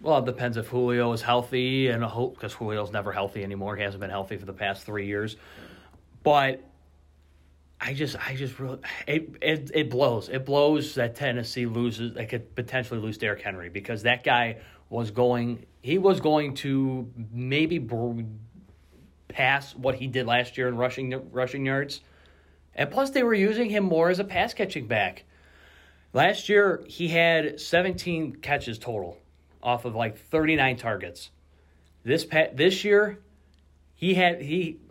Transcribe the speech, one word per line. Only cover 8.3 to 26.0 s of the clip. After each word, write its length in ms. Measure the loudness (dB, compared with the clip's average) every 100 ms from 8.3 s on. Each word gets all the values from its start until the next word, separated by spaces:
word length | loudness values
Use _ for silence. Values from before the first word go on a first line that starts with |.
| -6
just 240 | -6 -6
really, 200 | -8 -8 -10 -10 -2
it, 280 | -2 -2 -4
it, 300 | 0 0 0
it 160 | -2 0
blows. 400 | 4 4 2 -2
It 160 | -6 0
blows 500 | 4 6 4 0 -2
that 200 | -2 -2
Tennessee 500 | -4 -2 -4 -4 -4
loses, 480 | 0 -2 -2 -8
they 120 | -6 -6
could 300 | -6 -8 -8
potentially 440 | -4 -4 -4 -6
lose 180 | -6 -2
Derrick 240 | -2 -2
Henry, 280 | -6 -8 -10
because 340 | -10 -8 -2
that 200 | 0 2
guy 340 | 4 4 2 -4 -14 -20 -8
was 220 | -6 -4
going, 540 | 2 4 4 0 -4 -12 _
he 160 | -2 4
was 220 | 4 4
going 360 | 4 2 2 -4
to 560 | 0 2 2 -2 -8 -12 -10
maybe 460 | -8 -2 0 2 0
br-, 440 | -4 -4 -2 -4 -8 -12 -18 -20 -20 -20 _ -20 -20 _ _
pass 480 | 0 2 2 -2 -4
what 200 | -2 -2
he 120 | -2
did 180 | -2 2
last 320 | 2 0 -2
year 100 | -2
in 100 | 0
rushing, 540 | -2 -2 -6 -6 -6
rushing 340 | -2 -2 -2 -2
yards. 360 | -2 -2 -8 _ _ -20 _ _ _ _
And 160 | -6 -2
plus, 200 | 0 0
they 120 | 2
were 100 | 4
using 360 | 4 4 2 0
him 140 | 2
more 260 | 2 4 4
as 100 | 2
a 40 |
pass-catching 640 | 0 0 -2 -2 -4 -4 -2
back. 360 | 0 0 -4 -20 _ -20 -20 -20 -20 -20 _